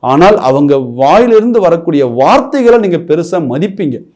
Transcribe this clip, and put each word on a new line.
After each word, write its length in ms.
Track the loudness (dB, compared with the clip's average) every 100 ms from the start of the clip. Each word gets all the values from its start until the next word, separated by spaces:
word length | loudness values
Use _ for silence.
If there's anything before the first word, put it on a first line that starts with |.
| -2
ஆனால் 240 | 2 4 2 0
அவங்க 260 | 0 2 0 -2 -2
வாயிலிருந்து 600 | 2 2 4 2 2 0
வரக்கூடிய 440 | 2 0 -2 -2 -2 0
வார்த்தைகளை 580 | 2 2 0 -2 2 2
நீங்க 160 | 2 -4 -2
பெருசா 320 | -4 -2 -6 -4
மதிப்பீங்க. 460 | -4 -6 -4 -6 -6 -14